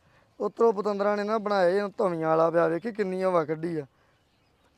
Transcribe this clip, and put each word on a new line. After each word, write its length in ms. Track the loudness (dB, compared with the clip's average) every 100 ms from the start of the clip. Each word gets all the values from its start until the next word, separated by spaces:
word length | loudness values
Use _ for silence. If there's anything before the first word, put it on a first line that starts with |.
| _ _ _ _
ਉੱਤਰੋਂ 320 | -6 2 2
ਪਤੰਦਰਾਂ 440 | 2 -2 -2 -2 -2
ਨੇ 80 |
ਨਾ 140 | -2 -2
ਬਣਾਏ, 380 | 0 2 4 2
ਇਹਨੂੰ 160 | -2 -2
ਧਵੀਆਂ 300 | -2 0 0
ਵਾਲਾ 220 | 2 4
ਪਿਆ, 160 | 2 0
ਵੇਖੀ 240 | 0 -6
ਕਿੰਨੀ 300 | -6 -4 -2
ਹਵਾ 220 | 0 0
ਕੱਢੀ 320 | -2 -4 -4 -6
ਆ। 100 | -10 _ _ _ _ _ _ _ _